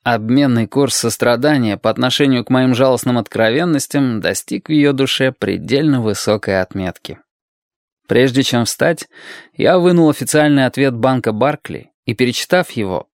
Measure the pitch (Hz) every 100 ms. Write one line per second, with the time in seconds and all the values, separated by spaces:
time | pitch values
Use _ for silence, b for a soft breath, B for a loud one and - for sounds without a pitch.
0 | 120 113 110 135 139 117 107 143 135 -
1 | 117 - 120 120 147 143 110 98 110 117
2 | 127 - 139 123 - 127 127 120 131 120
3 | 127 123 - 113 110 135 175 143 - 143
4 | 127 110 87 98 - 98 - 151 143 135
5 | 135 - 131 - 101 92 - 135 156 131
6 | 110 98 - 104 - 95 92 95 92 -
7 | - - _ _ _ _ _ _ _ _
8 | - 120 131 131 127 120 110 - 151 165
9 | - B B B B - 131 180 175 175
10 | 160 139 123 151 151 143 127 131 139 117
11 | 131 127 110 107 135 147 - 65 - _
12 | - 117 123 - - 180 170 120 98 87
13 | -